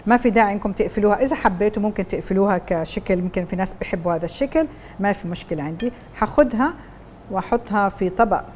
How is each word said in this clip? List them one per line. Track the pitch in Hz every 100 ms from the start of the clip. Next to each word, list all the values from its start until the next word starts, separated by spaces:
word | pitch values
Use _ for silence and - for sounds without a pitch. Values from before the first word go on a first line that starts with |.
| 202
ما | 240
في | 240
داعي | 214 208
إنكم | 202 202
تقفلوها. | 190 - - 208 202
إذا | 269 285
حبيتوا | 214 180 208 214
ممكن | 208 202 185
تقفلوها | 165 - 190 202 180 -
كشكل، | 170 160 208 - 180
ممكن | 180 185 170
في | 180
ناس | 190
بحبوا | - - 185 175 165
هذا | 165
الشكل، | - 277 320 311 - - -
ما | 202
في | 196 175
مشكلة | 175 - 160
عندي. | 147 165 240 - - -
حاخدها | 214 - - 220 294 339 - - - - -
وأحطها | 190 - 240 - 202 196
في | - 185
طبق | 185 226 180 -